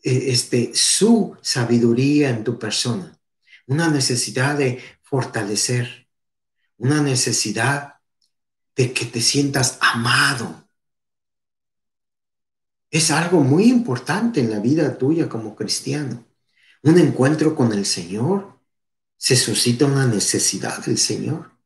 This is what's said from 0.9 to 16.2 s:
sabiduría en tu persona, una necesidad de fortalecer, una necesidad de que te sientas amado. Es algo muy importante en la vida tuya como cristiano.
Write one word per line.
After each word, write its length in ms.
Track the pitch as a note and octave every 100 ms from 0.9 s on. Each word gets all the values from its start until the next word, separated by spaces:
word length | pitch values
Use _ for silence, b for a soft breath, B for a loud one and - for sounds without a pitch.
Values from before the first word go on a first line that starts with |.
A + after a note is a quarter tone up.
| - G#3 A#3 F#3+ -
sabiduría 880 | - - A#2 A#2+ A#2 A#2 C3+ D3 C#3+
en 140 | A#2+
tu 160 | A2 A#2
persona, 580 | G#2+ - B2+ G#2+ D#2+ _ _ _ b b _
una 200 | C#3 E3+
necesidad 720 | D3 B2+ A#2+ - - C3 D3
de 260 | C3+ A#2+ B B
fortalecer, 1040 | _ C3+ B2 A#2+ G2+ G#2 - B2 A#2+ - _ _ _ _ _ _ _ _
una 240 | B2 D3+
necesidad 960 | D3 B2+ - G#2+ G#2+ G#2 A#2+ C#3+ - _ _ _ _ _ _ _ _ -
de 160 | B2
que 140 | - B2+
te 160 | -
sientas 560 | A#2+ C#3 C#3+ C#3 B2+ -
amado. 880 | - A2+ A#2 B2 D3 C3 G#2 D#2+ _ _ _ _ _ _ _ _ _ _ _ _ _ _ _ _ _ _ _ _ _ _ _
Es 220 | D#3 -
algo 300 | D3+ E3+ F3
muy 240 | C3 D3 A3+
importante 760 | B3 - A#2+ - F3 A#3 G3
en 100 | A2+
la 100 | G#2
vida 380 | G#2+ D#3 D3 -
tuya 320 | C3 E3 D3
como 260 | A2+ G#2+ -
cristiano. 720 | - - - C#3+ C#3+ G#2+